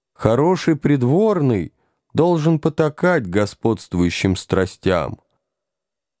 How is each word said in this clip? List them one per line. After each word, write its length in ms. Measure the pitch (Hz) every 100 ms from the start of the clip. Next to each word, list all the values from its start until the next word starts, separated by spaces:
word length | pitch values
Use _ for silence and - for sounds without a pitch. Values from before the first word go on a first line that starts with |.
| _
«Хороший 640 | - 110 117 165 185 - 156
придворный 960 | 143 143 123 165 220 185 139 104 78 _ _ _ _
должен 460 | - 170 170 156 160
потакать 680 | 165 - 156 - 180 170 92
господствующим 1080 | 95 104 - 117 107 - 90 87 - 98 92
страстям. 840 | - 90 92 - 92 87 62 - _ _ _ _ _ _ _ _ _ _